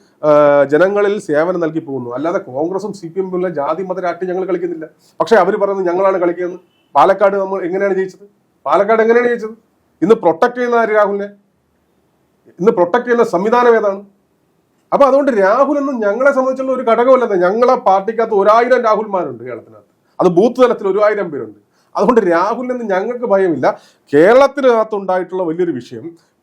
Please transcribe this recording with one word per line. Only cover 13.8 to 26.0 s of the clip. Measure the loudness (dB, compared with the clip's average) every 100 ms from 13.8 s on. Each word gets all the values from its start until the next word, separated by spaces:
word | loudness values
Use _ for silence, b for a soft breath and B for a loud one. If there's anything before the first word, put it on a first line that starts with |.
| 0 -4 -10 _ _ _ _ _ _ _ _
അപ്പൊ | 2 4
അതുകൊണ്ട് | 4 2
രാഹുൽ | 2 2 2 2 0
എന്നും | -4 -4
ഞങ്ങളെ | -4 0 0
സംബന്ധിച്ചുള്ള | 0 -2 -4 -4
ഒരു | -4
ഘടകമല്ലെന്ന്. | 0 0 4 2 2 0
ഞങ്ങളെ | 0 2 2 2
പാർട്ടിക്കകത്ത് | 2 0 0 -4 -2
ഒരായിരം | 2 4 4 4 2
രാഹുൽമാരുണ്ട് | 2 0 -2 -4 -6 -10
കേരളത്തിനകത്ത്, | -12 -14 -16 -20 _ _ _ -2
അത് | 0
ബൂത്ത് | 4 2 4
തലത്തിൽ | 2 2 -2
ഒരു | 0
ആയിരം | 0 0 -4
പേരുണ്ട്. | -8 -12 -16 _ _ _ -2
അതുകൊണ്ട് | 2 2 2
രാഹുൽ | 2 0 -4 -6
എന്ന് | -8 -4
ഞങ്ങൾക്ക് | -4 -4 -6 -2
ഭയമില്ല. | 0 0 0 -2 -4 B B _
കേരളത്തിനകത്തുണ്ടായിട്ടുള്ള | 4 6 6 4 2 0 2 0 -4 -4 -4 -4 -6
വലിയൊരു | -6 -2 -4
വിഷയം, | -4 -10 -16